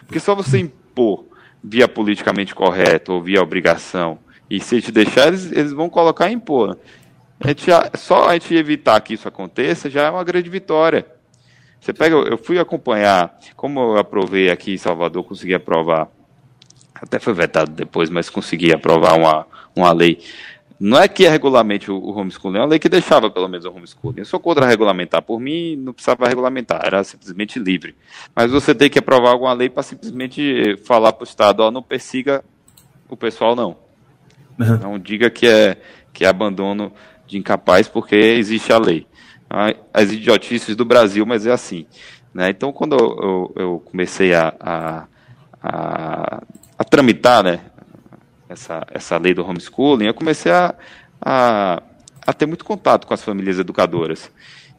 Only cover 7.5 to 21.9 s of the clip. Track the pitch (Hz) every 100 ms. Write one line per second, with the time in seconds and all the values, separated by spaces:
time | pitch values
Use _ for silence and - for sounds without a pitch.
7.5 | 147 - 170 - - - 180 - 170 -
8.5 | 165 151 147 - 110 - 110 104 - 90
9.5 | - 139 165 151 139 147 180 175 180 175
10.5 | 185 - 156 160 156 - _ _ _ _
11.5 | _ _ _ - 107 156 156 107 113 -
12.5 | 180 165 160 - 107 101 95 87 - -
13.5 | - 139 139 120 107 98 107 92 95 92
14.5 | 90 - 92 - 85 85 90 - 98 90
15.5 | 90 - 82 82 80 78 _ _ _ _
16.5 | _ _ _ _ - - - - 90 80
17.5 | - 78 80 80 87 82 85 85 - -
18.5 | 82 85 78 80 82 85 82 80 78 -
19.5 | - - - 87 85 85 82 - - -
20.5 | - _ _ 98 135 196 - 180 156 135
21.5 | 127 110 101 -